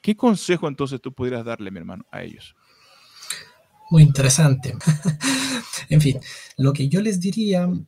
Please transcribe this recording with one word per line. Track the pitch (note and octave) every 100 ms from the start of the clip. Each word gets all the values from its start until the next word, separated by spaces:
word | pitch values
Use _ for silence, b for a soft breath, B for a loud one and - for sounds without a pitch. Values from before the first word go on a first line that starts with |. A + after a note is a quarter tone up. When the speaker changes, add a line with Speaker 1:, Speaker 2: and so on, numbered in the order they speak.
Speaker 1:
¿Qué | -
consejo | G#3+ B3 G3 - F3 D#3
entonces | C#3 C#3 C3
tú | C3+
pudieras | C3 B2 B2
darle, | A#2 A2+ G2
mi | F#2+
hermano, | F2+ F#2 -
a | F#2+
ellos? | F2 - - _ B B B B B B B B B B _ _ -
Speaker 2:
Muy | D#3+
interesante. | D3 C3+ C3 D3 D3+ C3 - -
<laughs> | - D#3 F#3 D3+ C4+ C4 C4+ B3+ - - -
En | D3+
fin, | D3 - B B B -
lo | C3+
que | C#3 C3+
yo | F3
les | G#3+ F#3
diría | F#3+ G#3+ G#3+ F#3 F3+ F3+